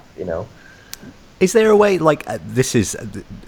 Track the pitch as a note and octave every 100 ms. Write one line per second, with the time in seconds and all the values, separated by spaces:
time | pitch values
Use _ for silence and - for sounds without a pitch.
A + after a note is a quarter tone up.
0 | - - F2+ E2 - - - - - -
1 | - - - - F#3+ A3+ A3 G#3 G#3 F3+
2 | D#3 D3 - A2+ A2 A#2 B2+ A#2+ F#2 -
3 | G#2+ F#2+ - -